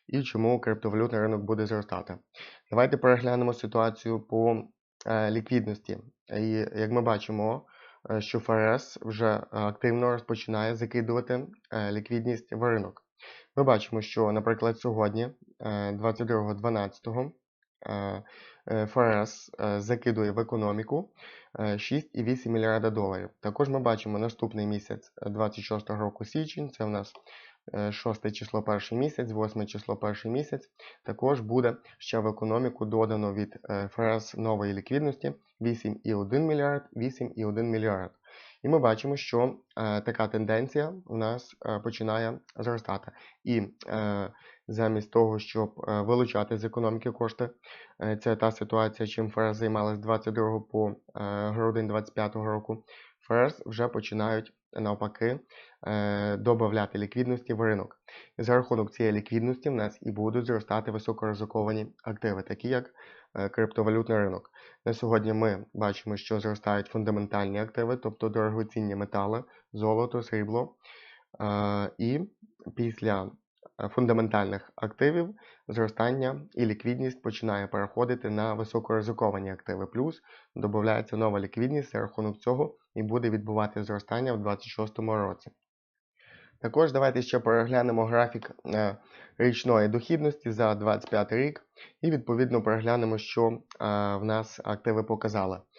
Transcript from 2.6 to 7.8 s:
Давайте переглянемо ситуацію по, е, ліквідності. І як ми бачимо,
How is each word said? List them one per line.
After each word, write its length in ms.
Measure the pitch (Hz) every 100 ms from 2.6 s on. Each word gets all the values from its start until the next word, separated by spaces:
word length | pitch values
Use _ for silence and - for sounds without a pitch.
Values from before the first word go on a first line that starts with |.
| -
Давайте 260 | 113 135 139
переглянемо 580 | 127 123 123 123 120
ситуацію 680 | 120 107 113 113 113 113 113
по, 420 | - 113 117 113 - _ _ _ -
е, 240 | 110 107
ліквідності. 680 | 113 107 123 107 104 - 98 - _ - 107
І 140 | 110
як 400 | 110 107 107 110
ми 120 | 120
бачимо, 640 | 117 107 - 107 107 127 - -